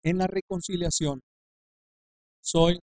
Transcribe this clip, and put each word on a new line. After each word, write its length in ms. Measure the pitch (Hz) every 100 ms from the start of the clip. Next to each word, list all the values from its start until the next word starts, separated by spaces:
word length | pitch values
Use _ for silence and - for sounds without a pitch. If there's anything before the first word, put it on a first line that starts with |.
En 140 | 156 185
la 100 | 185
reconciliación 920 | 190 - 185 165 180 170 - 151 135 _ _ _ _ _ _ _ _ _ _ _ _
soy 380 | - 165 170 175